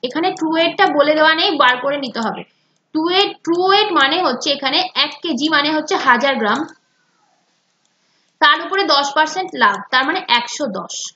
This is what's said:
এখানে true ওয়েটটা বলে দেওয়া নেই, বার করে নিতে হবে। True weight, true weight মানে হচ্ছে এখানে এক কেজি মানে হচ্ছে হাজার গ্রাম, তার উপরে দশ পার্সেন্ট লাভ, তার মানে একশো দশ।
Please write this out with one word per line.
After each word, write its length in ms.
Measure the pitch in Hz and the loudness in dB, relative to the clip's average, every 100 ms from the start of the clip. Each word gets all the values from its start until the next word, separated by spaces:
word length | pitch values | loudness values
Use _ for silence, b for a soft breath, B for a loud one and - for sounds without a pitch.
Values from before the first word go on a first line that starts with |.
এখানে 240 | 254 277 359 | -6 -4 -4
true 180 | 359 320 | -4 -4
ওয়েটটা 320 | 320 339 339 381 | 0 0 2 2
বলে 260 | 294 285 311 | 4 2 4
দেওয়া 180 | 311 320 | 4 4
নেই, 140 | 381 311 | 0 2
বার 200 | 247 254 | 2 2
করে 140 | 277 285 | -2 -4
নিতে 220 | 262 226 | -6 -6
হবে। 240 | 220 - - _ _ _ _ | -6 -6 -12 _ _ _ _
True 100 | 311 330 | -4 0
weight, 200 | 370 403 403 | 2 0 -2
true 140 | - 339 370 | -4 0 4
weight 220 | 392 427 | 4 4
মানে 260 | 330 269 330 | 2 2 2
হচ্ছে 260 | 349 247 311 | 0 -2 -2
এখানে 280 | 285 269 294 - - | -2 -2 -2 -2 -2
এক 160 | 294 - | -4 -4
কেজি 280 | 349 247 302 | -6 -4 0
মানে 200 | 311 294 | 0 0
হচ্ছে 220 | 311 302 381 | -2 -2 -2
হাজার 400 | 269 240 277 254 | 2 2 2 0
গ্রাম, 240 | 214 240 311 - _ _ _ _ _ _ _ _ _ _ _ _ _ _ _ _ | 0 -2 -4 -12 _ _ _ _ _ _ _ _ _ _ _ _ _ _ _ _
তার 160 | 294 320 330 | 2 2 0
উপরে 180 | 381 | -2
দশ 240 | 392 285 277 - | 0 0 0 0
পার্সেন্ট 340 | 302 370 370 | 0 -2 -6
লাভ, 240 | 269 220 202 - | 2 2 2 -2
তার 120 | 254 269 | -2 0
মানে 140 | 359 - | -4 0
একশো 380 | 240 233 - 285 | -2 -2 -6 -6
দশ। 280 | 190 175 - - | -6 -10 -12 -14